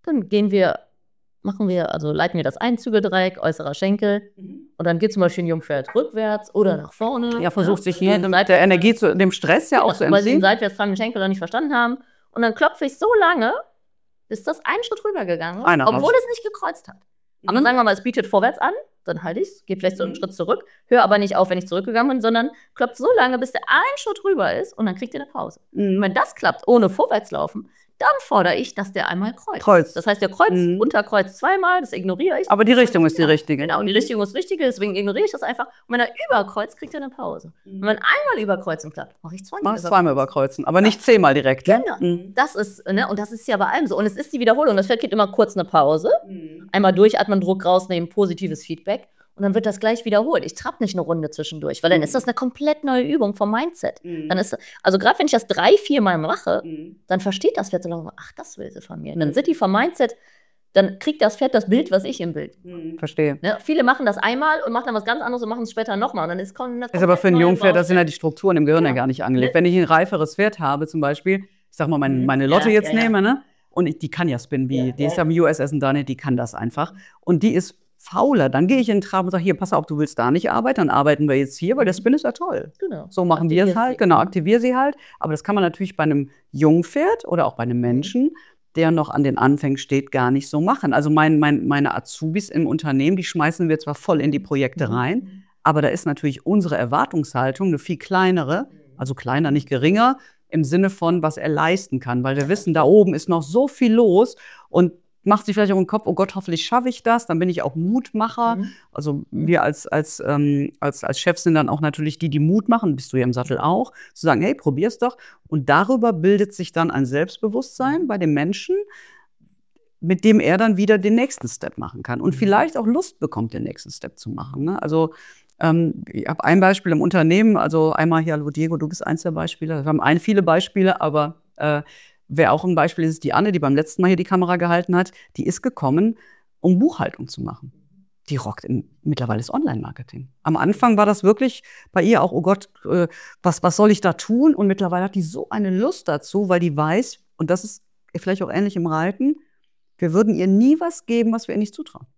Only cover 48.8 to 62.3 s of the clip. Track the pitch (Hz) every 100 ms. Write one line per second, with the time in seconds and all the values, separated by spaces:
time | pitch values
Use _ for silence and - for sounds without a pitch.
48.8 | - 208 - _ _ - 202 196 220 196
49.8 | 220 233 233 208 247 - - - - -
50.8 | 208 180 156 165 151 - 151 156 147 143
51.8 | 165 175 151 262 247 233 254 - 294 302
52.8 | 285 254 247 294 208 202 208 220 330 349
53.8 | - - 180 165 - 185 190 - - -
54.8 | - 190 214 - 294 262 - - 196 415
55.8 | - 285 196 170 156 - - 196 - 156
56.8 | 165 - _ 185 196 196 - - 196 180
57.8 | 175 170 165 - - - - - - 190
58.8 | - 165 151 165 151 165 - 302 190 202
59.8 | 302 349 240 - _ _ _ _ _ 196
60.8 | 196 196 - 202 214 214 269 220 208 233
61.8 | - 190 190 131 170